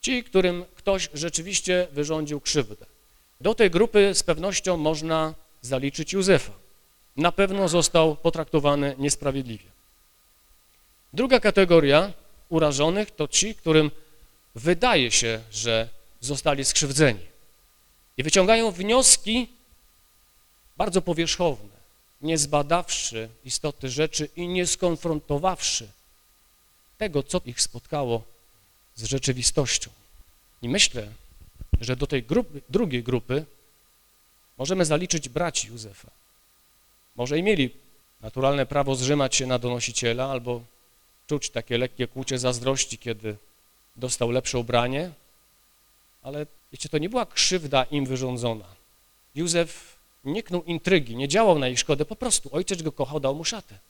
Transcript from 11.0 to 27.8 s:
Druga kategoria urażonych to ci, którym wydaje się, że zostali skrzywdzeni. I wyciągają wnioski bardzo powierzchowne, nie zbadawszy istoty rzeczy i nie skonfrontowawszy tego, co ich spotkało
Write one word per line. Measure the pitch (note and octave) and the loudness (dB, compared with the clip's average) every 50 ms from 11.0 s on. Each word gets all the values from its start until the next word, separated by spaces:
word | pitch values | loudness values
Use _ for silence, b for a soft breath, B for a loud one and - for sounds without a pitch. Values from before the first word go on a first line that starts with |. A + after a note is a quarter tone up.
| _ _ - | _ _ -4
Druga | D#3 B3 C4 C4 A#3+ | -2 2 4 4 4
kategoria | - G#3+ - G3 G3 F3 F3 E3 D3+ C#3 C#3 D3+ F3+ G3+ F3+ - - - - - - _ | 4 4 6 6 6 8 8 6 8 8 6 6 4 2 -6 -12 -18 -20 -20 -20 -12 _
urażonych | E3 E3 D#3 D3+ C#3 C3+ D3 D#3+ F3 G3+ G#3+ G3+ | 2 2 2 2 2 2 2 2 2 0 -2 -4
to | - - D3+ C#3+ | -4 -6 -6 0
ci, | - - - G#3+ A3 | 0 0 0 0 -4
którym | - - E3 D#3 D#3 D3+ D3 - b b b b b b b b _ _ _ _ | -4 0 4 4 6 4 4 -2 b b b b b b b b _ _ _ _
wydaje | A#2 A2 D#3+ F3+ E3+ A#3+ B3+ A3+ E3 B2+ A#2 | -4 0 0 2 4 4 4 4 4 2 4
się, | A2 - C3 A#2 A2+ A2 A2+ A2 - | 2 2 2 0 -4 -4 -8 -10 -10
że | G#2+ A2 A#2 A2+ A2 A#2 A#2 - - - - - - | -6 -2 0 0 0 0 -2 -8 -16 -18 -20 -20 -14
zostali | - B2+ C#3+ C3+ - D#3+ C#3+ C#3 C3+ | -8 -6 -6 -2 0 0 0 0 -2
skrzywdzeni. | - - - - C#3 C3+ C3+ D#3 C3+ A2 F#2 F2+ - - _ - _ _ _ _ _ _ _ _ _ _ _ _ _ _ | 0 0 0 0 0 2 4 4 4 4 0 -8 -14 -18 _ -20 _ _ _ _ _ _ _ _ _ _ _ _ _ _
I | - C3+ | -6 -2
wyciągają | D#3 - G3 F#3 F#3+ A3+ A3+ A#3 A3+ | 2 4 4 6 6 6 4 4 0
wnioski | F#3 E3+ F#3+ G#3 A#3 B3+ C4 - - - - G3+ A3 B3 B3 - - _ _ _ _ _ _ _ _ _ _ _ _ _ _ _ _ _ _ _ _ _ _ _ _ - | -2 -2 -2 2 2 4 6 6 6 4 4 -2 -2 -2 -2 -4 -10 _ _ _ _ _ _ _ _ _ _ _ _ _ _ _ _ _ _ _ _ _ _ _ _ -4
bardzo | F3 G#3 E3+ F#3+ - | -2 0 2 0 0
powierzchowne, | - E3+ D#3 E3+ D#3+ - - F3+ E3+ C#3 - - - - - _ _ _ _ _ _ _ _ C#3 | 0 -2 -2 -2 -2 0 0 0 0 0 -2 -8 -18 -20 -20 _ _ _ _ _ _ _ _ -4
nie | D#3 E3 D#3+ | -2 0 0
zbadawszy | D3 C#3+ D3+ D3 C#3+ C#3+ E3 F3 F#3 - - - - - A#2 A2+ A2 A2+ A#2 _ _ | 0 0 0 0 2 2 0 0 0 -4 -6 -6 -6 -6 -6 -8 -10 -10 -14 _ _
istoty | B2+ - - - D3+ C#3 - - C3 | -8 -8 -4 -4 -6 -6 -6 -8 -8
rzeczy | B2 C3+ D#3 D#3+ - - D3+ D3 - | -2 -2 -2 -2 0 -4 -6 -6 -6
i | - F3 F3 | -8 -6 -2
nie | F3+ F#3 F3+ | 0 0 0
skonfrontowawszy | E3+ - - - F3+ E3 D#3 - F3 D#3+ D3+ - - D3 C#3+ D#3+ F#3 F3+ - - - - - A#2+ G2+ - _ _ _ _ _ _ _ _ _ _ _ _ _ _ _ _ _ _ _ _ _ | 0 -2 0 0 -2 -2 0 -2 -4 -4 -4 -2 -2 -4 0 0 -2 -2 -2 -4 -4 -4 -4 -6 -10 -20 _ _ _ _ _ _ _ _ _ _ _ _ _ _ _ _ _ _ _ _ _
tego, | G#3+ G#3 D3+ C#3+ C3+ | -6 -2 -2 -4 -4
co | - - F3+ - | -2 -4 -4 -4
ich | B2 A#2+ - | -4 -4 -4
spotkało | - - - A#2+ | -4 -4 -4 -12